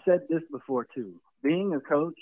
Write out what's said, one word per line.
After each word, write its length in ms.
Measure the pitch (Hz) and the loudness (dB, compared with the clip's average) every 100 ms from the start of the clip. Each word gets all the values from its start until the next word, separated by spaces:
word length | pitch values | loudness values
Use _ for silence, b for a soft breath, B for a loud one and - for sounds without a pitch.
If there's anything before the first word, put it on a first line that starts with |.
said 160 | - 180 - | 2 2 2
this 140 | 165 165 | -4 -4
before, 360 | 135 - 131 113 | -10 -4 -4 -4
too. 260 | - 107 85 _ _ | -8 -10 -14 _ _
Being 320 | 139 170 202 | 0 0 0
a 60 | 151 | -2
coach 340 | - 147 165 - | 0 0 0 -6